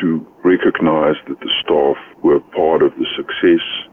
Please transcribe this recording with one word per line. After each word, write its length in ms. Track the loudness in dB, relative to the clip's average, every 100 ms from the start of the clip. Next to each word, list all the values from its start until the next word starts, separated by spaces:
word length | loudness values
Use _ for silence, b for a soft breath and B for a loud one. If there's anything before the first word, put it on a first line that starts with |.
to 260 | -2 -4 -6 _
recognize 720 | 0 2 0 0 0 2 0 -2 -6
that 140 | -12
the 100 | -6 -6
staff 340 | 0 0 2 -2 -8 -2
were 180 | 0 0 0
part 280 | -2 0 2
of 100 | 0 0
the 80 | -6 -6
success 480 | -8 0 2 2 0 -10 -12